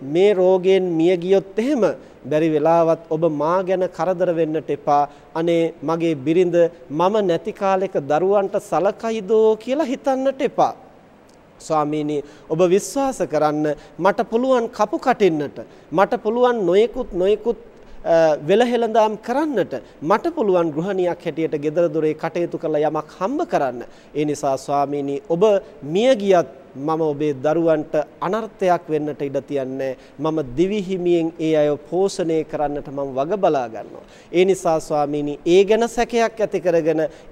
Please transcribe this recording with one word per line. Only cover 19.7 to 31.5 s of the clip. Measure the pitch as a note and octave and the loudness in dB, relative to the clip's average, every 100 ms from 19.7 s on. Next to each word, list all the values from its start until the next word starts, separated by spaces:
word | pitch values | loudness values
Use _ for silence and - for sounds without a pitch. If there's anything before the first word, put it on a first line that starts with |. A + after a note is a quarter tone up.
| B2+ - - | -6 -12 -8
මට | F#3+ G#3 E4+ | -2 0 0
පුළුවන් | E4 G#3 F3+ E3+ | -4 0 0 0
ගෘහණියක් | D3 F#3+ F#3+ F3 E3+ | -2 -4 -2 -2 -4
හැටියට | E3+ D3+ D#3 D3+ | -6 -4 -4 -2
ගෙදර | D3+ D#3 E3+ | -2 0 0
දොරේ | D#3 D#3 | 0 -2
කටයුතු | D3+ D#3+ F3 F3 F3 | -2 -4 -4 -4 -4
කරලා | D#3+ D3+ D3+ | -2 0 0
යමක් | D#3 D3 - | -2 -6 -6
හම්බ | G3 D4 F4 | -4 -4 -2
කරන්න. | F3 C3+ A#2+ A2 - - | -2 -2 -6 -12 -20 -10
ඒ | D3 | -4
නිසා | D3+ C#3 C#3 C3+ | -2 -2 -2 -2
ස්වාමීනි, | - C#3+ C#3+ C#3+ C#3 C#3+ - | -2 -2 -2 -2 -4 -6 -4
ඔබ | E3+ G#3+ G3 - - | 2 2 2 -2 -14
මිය | C#3 F#3 B3 A#3 | -4 0 2 2
ගියත් | G3 F3 C#3+ - - | 4 2 2 -6 -18
මම | B2+ D3 D#3+ | -8 -4 -2
ඔබේ | D#3 C#3+ D3+ | -2 -2 -2
දරුවන්ට | C3 D3 E3 E3 D#3 D3+ D#3 - - | -2 0 2 2 2 0 -4 -4 -6
අනර්ථයක් | E3 G#3+ A3 - F#3 E3+ E3+ | -4 -4 -6 -2 0 0 0
වෙන්නට | D3+ D3+ C3+ | -4 -4 -6
ඉඩ | C#3+ C#3 C3+ | -6 -6 -4
තියන්නේ. | C#3 C3 C3+ C3+ B2+ - - | -6 -4 -6 -6 -8 -14 -6
මම | D#3 D#3 C3 B2+ | -2 -2 -2 0
දිවි | F#3+ G#3+ | 0 0
හිමියෙන් | F3+ F#3 F3 E3+ E3 E3 | -4 -2 2 2 0 -2
ඒ | D#3+ | 0